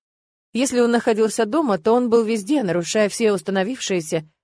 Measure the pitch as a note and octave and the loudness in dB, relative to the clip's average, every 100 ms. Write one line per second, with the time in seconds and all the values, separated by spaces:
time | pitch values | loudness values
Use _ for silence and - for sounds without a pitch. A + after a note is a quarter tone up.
0 | _ _ _ _ _ A3+ C4+ B3 A#3 A#3 | _ _ _ _ _ -4 0 2 2 2
1 | A#3+ G#3+ A3 A3+ A3 D4 D4 F#3+ A3 A#3+ | 0 2 0 0 0 0 0 0 2 2
2 | B3 A#3 G#3+ A3+ F#3+ D4 G3+ E3+ E3 G#3+ | 4 2 2 -2 -2 -2 0 -2 -2 0
3 | G#3 - A3 G3 - G3 F#3+ C4 - F#3 | 0 0 0 0 -2 -2 -2 -4 -4 -4
4 | D#3 D#3+ D#3 _ | -2 -6 -6 _